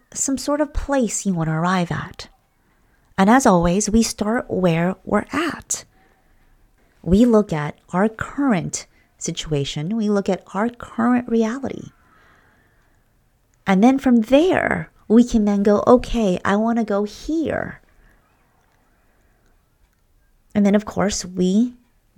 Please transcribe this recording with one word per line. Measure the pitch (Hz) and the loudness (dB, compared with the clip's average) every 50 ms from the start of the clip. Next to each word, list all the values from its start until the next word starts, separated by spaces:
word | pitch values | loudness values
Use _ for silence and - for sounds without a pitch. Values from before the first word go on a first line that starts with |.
| _ _ | _ _
some | - - - 277 269 | -10 -6 -4 -4 -4
sort | 254 - 285 294 294 | -4 -2 -4 -2 -2
of | 302 294 - | -2 -2 -2
place | - - - 277 277 240 190 - - - | -6 -4 -2 0 0 0 -2 -4 -4 -4
you | 202 | -2
wanna | 180 165 160 160 156 160 | -2 -2 -2 -2 -2 -2
arrive | 170 180 190 185 175 - | 0 0 0 0 -2 -2
at. | 151 143 151 165 - - - - _ _ _ _ _ _ _ _ _ _ _ _ _ _ _ _ - - | -4 -8 -8 -10 -14 -16 -18 -18 _ _ _ _ _ _ _ _ _ _ _ _ _ _ _ _ 0 2
And | 190 208 | 4 6
as | 247 269 269 | 6 6 6
always, | 226 185 170 170 175 175 208 208 202 | 6 4 4 2 2 0 0 -2 0
we | 202 226 | 2 2
start | 220 - - - 208 214 226 254 - - | 2 0 -2 -6 -4 -4 -4 -4 -4 -4
where | - 185 185 175 160 165 170 185 190 - - | -4 0 0 2 2 2 0 -2 -4 -6 -6
we're | - - 208 - - | -4 -4 -4 -4 -4
at. | - 294 339 294 - - - - - - - _ _ _ _ _ _ _ _ _ _ _ _ _ _ _ _ _ _ _ _ _ _ _ | -6 -4 -4 -4 -6 -10 -10 -10 -10 -10 -10 _ _ _ _ _ _ _ _ _ _ _ _ _ _ _ _ _ _ _ _ _ _ _
We | - 160 185 208 247 | 0 2 4 4 6
look | 247 220 214 202 - | 6 6 2 2 0
at | 170 147 147 147 - _ _ - | -4 -6 -6 -8 -10 _ _ -6
our | - 180 208 220 | -2 0 0 0
current | 220 - - - - 277 285 269 208 160 147 151 - - - _ _ _ _ _ _ - | -2 -6 -12 -10 -6 -2 0 0 0 0 -2 -6 -8 -10 -12 _ _ _ _ _ _ -12
situation. | - 170 165 - - 160 151 139 139 139 - 151 151 180 220 | -10 -10 -8 -8 -6 -4 -4 -4 -4 -4 -6 -8 -6 -6 -4
We | 226 208 208 | -4 -2 0
look | 208 202 196 202 | 0 0 0 -2
at | 185 175 - - - | -4 -4 -6 -10 -6
our | 190 220 240 | -4 -4 -4
current | 240 - - - - - 226 240 247 247 247 240 | -4 -8 -16 -12 -6 -2 0 0 0 0 0 0
reality. | 226 226 220 220 240 277 269 - - - - - _ _ _ _ _ _ _ _ _ _ _ _ _ _ _ _ _ _ _ _ _ _ _ _ _ _ _ _ _ _ _ _ _ _ - | 0 0 0 0 -4 -8 -8 -10 -10 -10 -14 -18 _ _ _ _ _ _ _ _ _ _ _ _ _ _ _ _ _ _ _ _ _ _ _ _ _ _ _ _ _ _ _ _ _ _ -2
And | 196 190 185 220 | 0 2 4 6
then | 254 269 269 | 4 4 4
from | - 262 240 233 | 2 2 2 2
there, | 214 - 254 285 339 381 - - - - - 170 160 - _ _ _ - | 2 4 4 4 4 4 2 0 0 0 -2 -2 -4 -10 _ _ _ 2
we | 214 240 240 | 4 4 4
can | 240 - 226 208 | 4 2 0 0
then | 208 202 202 | 2 0 2
go, | 202 214 208 208 - | 2 2 2 2 4
"Okay, | - 247 247 - - - 233 220 190 180 - | 4 4 4 4 -2 -4 -2 0 0 -2 -2
I | - - 196 | -2 -2 0
wanna | 208 226 233 233 233 220 | 0 0 -2 -2 -2 -2
go | 214 202 202 208 | -2 -2 -4 -4
here." | 202 - - - - 311 330 294 - - - - - - - _ _ _ _ _ _ _ _ _ _ _ _ _ _ _ _ _ _ _ _ _ _ _ _ _ _ _ _ _ _ _ _ _ _ _ _ _ _ _ _ _ _ _ _ _ _ _ _ _ _ _ _ _ _ - | -4 -8 -12 -8 -6 -4 -4 -4 -4 -4 -6 -6 -8 -12 -16 _ _ _ _ _ _ _ _ _ _ _ _ _ _ _ _ _ _ _ _ _ _ _ _ _ _ _ _ _ _ _ _ _ _ _ _ _ _ _ _ _ _ _ _ _ _ _ _ _ _ _ _ _ _ -2
And | 208 202 | 0 2
then, | 196 202 | 4 2
of | 208 208 | 2 0
course, | - - 180 180 208 - - - | -2 -4 -2 -2 -2 -2 -6 -10
we | 180 185 185 185 185 190 214 247 247 247 - _ _ _ _ _ _ _ | -10 -4 -2 0 2 2 2 0 0 -4 -14 _ _ _ _ _ _ _